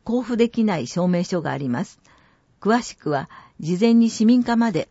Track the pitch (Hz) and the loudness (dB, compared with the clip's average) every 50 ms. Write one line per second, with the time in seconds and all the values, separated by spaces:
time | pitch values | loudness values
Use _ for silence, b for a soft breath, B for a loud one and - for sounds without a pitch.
0 | - - 233 247 240 220 247 220 240 233 - 233 220 214 185 156 120 - - 175 | -6 -4 -4 -4 -2 -2 0 0 0 0 0 0 0 0 0 -2 -4 -6 -4 -2
1 | 180 180 175 175 175 - 190 175 147 143 135 135 143 127 120 123 190 - - _ | 0 0 0 0 -2 -2 -4 -4 -4 -4 -4 -4 -4 -4 -4 -4 -6 -8 -12 _
2 | _ b b b b b b b b b b _ - 196 226 247 233 - - _ | _ b b b b b b b b b b _ -2 0 0 0 -2 -4 -12 _
3 | - 151 147 135 156 - B B B B B B 160 156 180 175 220 233 233 233 | -6 -4 -4 -4 -4 -8 B B B B B B -6 -4 -2 2 2 4 6 4
4 | 233 220 - - 220 226 247 247 240 240 233 226 233 226 175 156 - - | 4 2 2 2 4 4 4 4 2 0 0 0 0 0 -2 -4 -6 -6